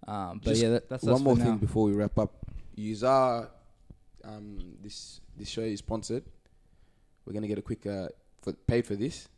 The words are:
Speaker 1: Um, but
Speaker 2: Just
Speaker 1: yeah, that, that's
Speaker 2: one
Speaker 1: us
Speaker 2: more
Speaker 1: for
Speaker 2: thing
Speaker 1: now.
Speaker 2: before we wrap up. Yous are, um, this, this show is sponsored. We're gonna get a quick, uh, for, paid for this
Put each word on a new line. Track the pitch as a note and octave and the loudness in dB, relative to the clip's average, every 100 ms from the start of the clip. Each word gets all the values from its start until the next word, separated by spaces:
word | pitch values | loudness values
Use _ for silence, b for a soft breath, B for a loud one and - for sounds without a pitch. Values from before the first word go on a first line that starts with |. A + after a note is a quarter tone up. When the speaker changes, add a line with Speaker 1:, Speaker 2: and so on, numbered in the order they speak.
| - | -8
Speaker 1:
Um, | G#2 F#2 F2+ | -6 -6 -4
but | - | 0
Speaker 2:
Just | A2 | 4
Speaker 1:
yeah, | A#2 | 4
that, | A#2 - | 2 0
that's | B2+ | -4
Speaker 2:
one | A2+ | 4
Speaker 1:
us | B2+ | 4
Speaker 2:
more | C#3 A#2+ | 6 6
Speaker 1:
for | |
Speaker 2:
thing | A#2+ | 6
Speaker 1:
now. | A2 | 2
Speaker 2:
before | G2+ G#2 | 2 4
we | G#2+ | 4
wrap | G2+ G#2 - | 4 2 2
up. | G#2+ - - - - | 0 -2 -14 -12 -14
Yous | - G#2+ G#2+ | -10 -6 -2
are, | B2 C3+ C3 A#2 A#2 - - _ - - _ - | 4 4 4 2 -4 -16 -20 _ -20 -20 _ -20
um, | A2 G#2+ G#2 G2+ F2+ C#2 | -16 -14 -12 -10 -12 -12
this, | G2+ - - - - - | -16 -14 -16 -18 -20 -14
this | G#2 | -10
show | - | -4
is | A2+ G2+ | -4 -4
sponsored. | - A2 G#2+ A#2 - - _ _ _ _ - _ _ _ | -4 -6 -4 -6 -6 -20 _ _ _ _ -20 _ _ _
We're | - | -10
gonna | G2+ G#2+ | -6 -4
get | G#2 | -4
a | |
quick, | - A2+ G2+ | -4 -8 -4
uh, | G2+ F2+ - _ _ | -6 -6 -10 _ _
for, | - | -10
paid | E2 - A#2 | -8 0 0
for | A#2+ G2+ | 0 -2
this | B2 - - | -4 -6 -16